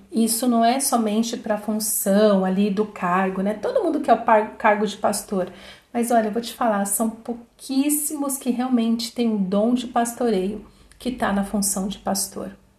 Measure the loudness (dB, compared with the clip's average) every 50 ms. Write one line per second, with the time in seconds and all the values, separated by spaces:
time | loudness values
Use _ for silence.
0 | -12 -4 0 0 2 2 0 0 0 2 4 4 4 4 4 2 0 0 0 2
1 | 2 2 2 0 0 0 -4 -6 -4 -4 -4 -4 -2 -4 -4 -2 -2 -4 -4 -2
2 | 0 2 4 6 6 6 6 4 2 2 2 2 2 2 2 0 -2 -4 -4 -4
3 | -2 0 0 2 0 0 -2 -2 -2 -2 -2 -2 -4 -2 0 0 0 0 0 0
4 | 2 2 2 4 4 4 4 4 4 0 -4 0 2 2 2 2 0 -4 -4 -2
5 | -2 -2 -2 -2 -6 -4 -4 -4 -4 -4 -8 -18 -20 -20 -20 -20 _ _ -4 -4
6 | 0 2 2 2 2 2 -2 -4 -6 -6 -4 -2 0 0 2 0 0 -2 -2 -2
7 | -2 -2 -4 -6 -10 -10 -10 -10 -12 _ _ -16 -8 -2 0 2 2 2 0 0
8 | -2 -4 -4 -4 -4 -4 -4 -4 -2 -2 -2 0 0 0 2 2 2 2 0 -2
9 | -4 -6 -4 -2 0 0 0 0 0 0 2 2 2 2 2 0 -2 -2 -2 -2
10 | -2 -2 -2 -2 0 0 0 0 0 -2 -4 -8 -12 -18 -20 _ -20 _ -16 -10
11 | -8 -6 -6 -4 -2 -2 0 -2 -2 -2 -2 -2 -2 -2 -2 -4 -4 -6 -6 -6
12 | -4 -4 -2 -2 -4 -6 -8 -12 -12 -12 -14 -18 _ _ _